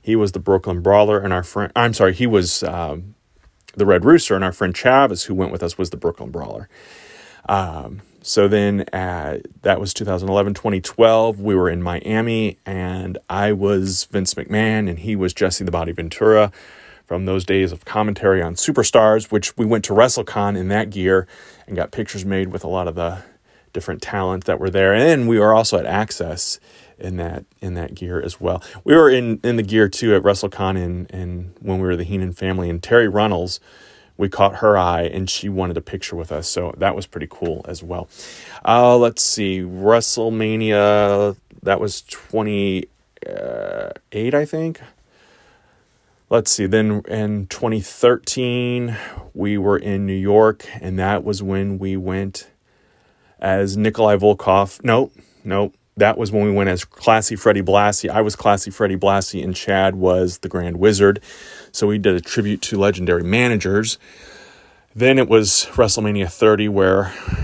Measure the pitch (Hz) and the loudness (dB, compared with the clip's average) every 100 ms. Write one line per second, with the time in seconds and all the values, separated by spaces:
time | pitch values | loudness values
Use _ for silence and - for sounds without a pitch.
0 | - 113 101 92 90 95 98 87 87 101 | 0 2 2 -2 0 0 0 -2 4 6
1 | 107 104 98 90 90 101 101 - 117 113 | 6 2 0 -4 -4 -6 -4 0 0 4
2 | 98 85 123 107 87 - 87 85 82 76 | 2 2 2 2 2 -2 -6 -6 -6 -8
3 | 95 - _ _ _ _ - - 101 90 | -12 -20 _ _ _ _ -16 -2 2 4
4 | 101 165 - 98 95 90 95 87 123 131 | 6 6 6 0 -2 -2 -4 0 4 4
5 | 135 90 - 95 92 87 85 - 90 - | 4 0 -6 -4 -4 -4 -6 -6 -6 -4
6 | 85 - 55 - - - - _ - - | -6 -6 -10 -10 -10 -12 -16 _ -20 -20
7 | - - - - - 101 92 80 60 101 | -20 -20 -20 -14 -4 -2 -2 -8 -14 -16
8 | - _ - - 101 104 101 101 - 92 | -20 _ -4 2 4 4 2 -2 -4 -6
9 | 92 87 73 71 - - - 92 95 - | -6 -6 -8 -8 -12 -4 0 0 -2 -6
10 | 101 92 95 98 101 98 113 98 - - | -4 -4 0 0 0 -2 -4 -4 -4 4
11 | 113 113 113 101 104 95 90 85 87 87 | 6 6 2 0 0 2 2 0 -4 -6
12 | - 110 117 113 107 - - 95 90 90 | -4 -2 -2 -2 -4 -6 -10 -8 -6 -8
13 | 92 87 - 92 104 104 101 98 95 95 | -8 -10 -8 -2 -2 0 0 0 -2 -6
14 | - 101 92 - - 107 110 110 104 80 | -6 -4 -4 -6 -4 -2 0 0 -2 -6
15 | 95 107 90 - 92 - 92 85 85 85 | -6 -4 -4 -2 -2 -2 -4 -4 -4 -8
16 | 82 - 110 107 104 - - - - - | -10 0 4 6 4 -2 -20 -20 -20 -20
17 | _ 90 95 95 92 95 92 90 - 107 | _ -6 -2 -4 0 0 0 -4 -8 -4
18 | 107 101 101 95 85 85 - 143 104 117 | -4 0 2 2 0 -4 -2 0 2 4
19 | 107 110 107 107 - - 110 113 - 104 | 6 4 0 -4 -4 -4 0 0 2 4
20 | 123 123 107 113 101 101 92 104 107 95 | 4 2 -4 -4 -2 -2 -2 -2 -2 -2
21 | 92 95 92 - - _ - 87 - - | 2 2 0 -10 -20 _ -12 -8 -6 -6
22 | 107 104 95 95 95 87 80 92 87 85 | -8 -8 -4 -4 -4 -6 -6 -4 -4 -6
23 | 85 90 - _ _ _ _ - 95 - | -6 -8 -14 _ _ _ _ -12 -10 -10
24 | - 104 92 92 98 87 92 92 95 104 | -8 -6 -4 -4 -4 -4 -2 2 2 4
25 | 147 156 117 117 104 110 110 98 62 95 | 4 2 2 4 6 4 4 0 -2 -4
26 | 107 - 85 87 - - _ _ _ _ | -4 -6 -8 -8 -8 -10 _ _ _ _
27 | 95 90 85 87 - _ 95 87 82 - | -10 -8 -8 -10 -14 _ -10 -10 -10 -12
28 | 90 87 78 - 90 92 - - - 156 | -8 -8 -8 -6 -6 -6 -8 -8 4 8
29 | 151 127 120 107 120 117 101 110 104 - | 8 6 2 -2 -2 -2 2 4 2 2
30 | 113 101 98 98 98 - 95 95 87 90 | 2 4 4 2 -2 -4 -4 -2 -4 -6
31 | 90 92 90 87 90 - 101 92 92 87 | -10 -10 -10 -10 -12 -12 -6 -2 -2 -2
32 | 85 98 92 87 95 92 87 85 - 120 | -4 -4 -6 -4 -4 -2 -4 -6 2 2
33 | 110 104 107 90 90 - - - - _ | 4 2 0 0 -4 -10 -14 -20 -20 _
34 | _ - 101 - 98 - 110 101 90 87 | _ -6 -4 2 0 2 2 4 2 0
35 | 85 95 92 - 104 95 92 85 - 95 | -2 -4 -6 -6 -6 -4 -4 -6 -8 -12
36 | - 85 80 78 82 - 87 - 95 82 | -10 -12 -8 -8 -6 -6 -8 -4 -2 -2
37 | 95 - - - 85 82 - 82 85 87 | -8 -12 -12 -8 -8 -8 -10 -14 -12 -12
38 | 85 - - - - - - 117 123 123 | -12 -16 -20 -20 -20 -6 2 6 6 6
39 | 120 120 - - 98 92 90 92 101 113 | 4 2 -4 -2 -2 -4 -6 -2 2 4
40 | 113 - 113 113 110 110 110 104 101 104 | 2 -2 -2 -2 -2 -2 0 2 4 4
41 | 104 101 104 98 _ - 98 98 107 - | 2 2 0 -2 _ -8 -2 -2 -2 -8
42 | - - - 110 107 104 98 95 - _ | -14 -18 -6 -4 -2 -2 -2 -2 -6 _
43 | _ _ - 50 60 60 50 50 50 - | _ _ -14 -10 -10 -8 -8 -8 -10 -14
44 | _ 107 117 143 151 160 165 160 - _ | _ -4 0 0 -2 -4 -6 -8 -16 _
45 | _ _ _ _ _ _ _ _ _ _ | _ _ _ _ _ _ _ _ _ _
46 | _ _ _ 117 107 - 98 107 107 104 | _ _ _ 0 0 -2 0 0 0 -2
47 | - 110 104 104 95 - 120 110 101 - | -4 -6 -4 -4 -8 -6 -4 -4 -6 0
48 | 123 131 - - 123 123 123 123 120 110 | 2 2 -2 -6 -4 -2 -4 -4 -6 -8
49 | - - - - 101 104 98 101 104 98 | -12 -16 -16 -6 -2 0 2 0 0 -4
50 | 98 95 95 104 110 107 - - 92 92 | -2 -2 2 4 4 2 -8 -12 -8 -4
51 | 95 104 107 95 98 98 98 98 95 95 | -2 -2 -2 -6 -4 -4 -4 -6 -6 -6
52 | 92 95 98 - - _ _ _ _ _ | -4 -6 -6 -10 -18 _ _ _ _ _
53 | _ _ _ _ 98 95 98 98 107 107 | _ _ _ _ -2 0 0 0 -2 2
54 | 110 101 104 101 - 95 98 - - 113 | 4 4 4 2 2 2 2 -2 0 0
55 | 135 - _ _ 98 98 101 - _ - | 0 -6 _ _ -6 -2 -2 -6 _ 2
56 | 101 - 104 107 104 101 98 90 - - | 2 2 -2 0 0 2 0 -2 -6 -2
57 | - 110 104 107 113 101 92 101 101 104 | 2 2 2 0 2 2 4 4 4 0
58 | - - 107 - 110 98 - - 104 95 | -2 0 0 0 0 0 -2 -2 -2 2
59 | 98 98 95 92 92 92 - 98 95 95 | 2 2 -2 -6 -6 -6 -2 2 2 2
60 | 92 90 90 87 92 92 87 85 101 98 | 2 2 0 -4 -8 -6 -6 2 2 6
61 | 101 101 - - - - - - 104 104 | 4 2 -4 -20 -20 -20 -16 -2 0 2
62 | 98 90 - - 104 104 - 101 101 95 | 0 0 -2 -4 -2 -4 -4 0 0 0
63 | 90 87 85 110 123 110 92 101 110 - | 0 0 0 0 2 0 0 -2 -2 -8
64 | _ - - - - - _ _ _ 107 | _ -20 -20 -20 -20 -20 _ _ _ 0
65 | 127 131 127 110 104 - - - 113 117 | 4 4 6 4 4 0 -2 0 2 2
66 | 104 104 90 - 113 107 107 98 92 95 | 0 -2 -4 2 4 4 2 2 2 2
67 | 95 - - - | 0 -8 -8 -6